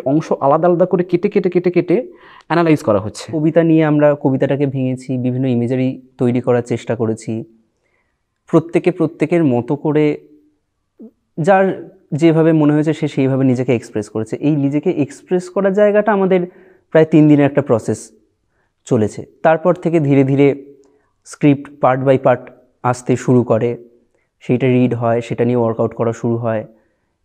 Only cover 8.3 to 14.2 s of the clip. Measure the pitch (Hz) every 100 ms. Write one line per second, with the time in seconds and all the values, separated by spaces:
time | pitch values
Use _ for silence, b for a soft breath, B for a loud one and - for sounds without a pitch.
8.3 | _ _ 170 - 170 175 170 156 - 151
9.3 | 175 151 120 120 143 156 151 151 147 -
10.3 | _ _ _ _ _ _ _ 226 _ _
11.3 | - 156 190 190 175 - - _ 143 165
12.3 | 160 160 160 147 151 151 151 151 - 135
13.3 | 131 135 123 127 120 - 110 104 113